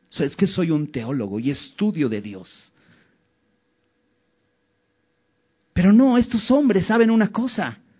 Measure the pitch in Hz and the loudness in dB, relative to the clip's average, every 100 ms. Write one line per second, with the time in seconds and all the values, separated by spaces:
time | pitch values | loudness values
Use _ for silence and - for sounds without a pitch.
0 | _ - 143 - 190 - 170 151 147 127 | _ -6 -6 -2 -2 0 -2 -2 -4 -6
1 | 113 139 101 104 127 135 - - 208 156 | -6 -6 -4 -4 -4 -6 -10 -4 -4 -2
2 | 131 107 107 98 90 - - _ _ _ | -4 -4 -8 -14 -18 -20 -20 _ _ _
3 | _ _ _ _ _ _ _ _ _ _ | _ _ _ _ _ _ _ _ _ _
4 | _ _ _ _ _ _ _ _ _ _ | _ _ _ _ _ _ _ _ _ _
5 | _ _ _ _ _ _ _ 170 185 220 | _ _ _ _ _ _ _ 2 6 6
6 | 269 247 240 226 - 269 269 190 180 226 | 6 4 0 -2 0 2 2 2 2 2
7 | 226 226 208 - 247 - 139 107 _ | 4 2 0 -2 -6 -6 -8 -10 _